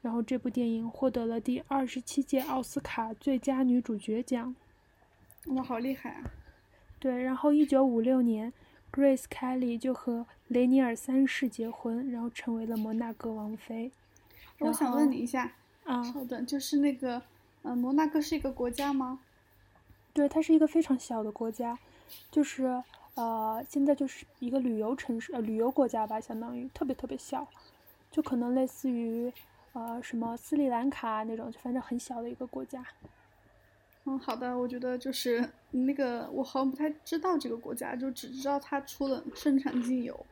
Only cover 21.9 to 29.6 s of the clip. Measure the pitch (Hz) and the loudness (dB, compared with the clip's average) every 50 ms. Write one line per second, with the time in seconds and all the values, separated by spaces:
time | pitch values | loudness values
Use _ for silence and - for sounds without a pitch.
21.9 | - - - - - - - - - 302 294 - - - 262 254 254 247 247 _ | -20 -20 -20 -20 -20 -20 -20 0 2 2 2 2 0 -2 0 0 0 -2 -6 _
22.9 | - - - - _ - 233 233 226 220 220 220 220 226 262 - - 285 277 285 | -18 -20 -20 -12 _ -4 -2 0 0 0 0 -2 -2 -4 -6 -4 0 4 6 6
23.9 | 285 - 285 262 - - - _ _ _ 254 240 247 269 247 247 226 214 214 220 | 6 4 4 -4 -4 -10 -18 _ _ _ -6 -2 0 0 2 2 0 0 0 -2
24.9 | 262 262 - - 233 226 233 - 349 240 220 214 220 220 226 254 262 - 269 233 | -2 -4 -2 -4 -4 -4 -4 -6 -4 -4 -2 -2 0 2 2 2 4 4 2 4
25.9 | - 226 214 214 220 220 226 - 233 220 226 240 247 240 247 262 - - 320 262 | 4 0 -2 -2 -2 -6 -6 -6 -8 -8 -8 -8 -8 -8 -10 -10 -6 -4 -2 -2
26.9 | 262 - - 240 269 262 - - - - 294 - - - - - _ _ _ - | -2 -4 -6 -8 -8 -10 -8 -6 -6 -6 -6 -8 -14 -20 -20 -20 _ _ _ -20
27.9 | - _ _ _ - - 294 - 269 240 240 240 247 262 262 254 - - - 262 | -20 _ _ _ -2 -2 -2 0 0 0 0 2 2 2 2 0 -2 -4 -2 -2
28.9 | 247 233 233 226 226 233 240 247 247 - - _ _ _ | -2 0 -2 -2 -2 -2 -4 -4 -6 -10 -20 _ _ _